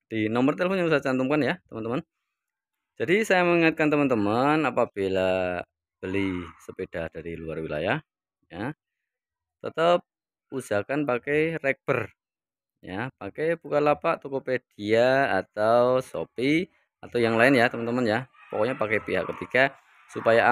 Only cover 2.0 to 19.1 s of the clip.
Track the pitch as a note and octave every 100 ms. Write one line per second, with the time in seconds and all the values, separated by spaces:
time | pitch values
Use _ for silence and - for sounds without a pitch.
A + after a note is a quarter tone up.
2 | - _ _ _ _ _ _ _ _ -
3 | A#2 G3 A3 F#3 F3 F3 E3 D#3 D3+ D3
4 | C#3 A#2 G2+ A2+ C#3+ D#3 C#3 A#2 A#2 G2+
5 | F#2+ F#2+ F#2 F#2 F#2 F2+ - _ _ _
6 | F#2+ G2 G2 F2+ E2+ - - F#2 F#2 F2
7 | E2 D#2+ E2+ E2 D#2+ D#2 D#2+ D2+ F2+ D3+
8 | - _ _ _ _ - A#2+ - _ _
9 | _ _ _ _ _ _ - - E3+ F3
10 | - _ _ _ - C3+ - G#2 G2+ C#3+
11 | C#3+ A#2+ C#3+ D3+ D#3+ D#3+ C3+ C3+ - B2
12 | G#2 _ _ _ _ _ _ _ F2 F#2+
13 | C3 - G2+ - D#3 E3 D3 D3 D3 D3
14 | E3 - C#3+ C3+ - B2 _ - G#2 A2+
15 | B2+ C3+ C3 F#2+ F#2 G#2 G#2+ A#2+ B2 C3
16 | - E2 D#2+ - C3+ D#3 G3 _ _ _
17 | G2 A#2+ A2+ A2+ B2 C3 A#2+ A#2+ A#2 B2
18 | A#2 A2+ C3+ _ - G#2 A#2 C3 G#2+ G#2+
19 | -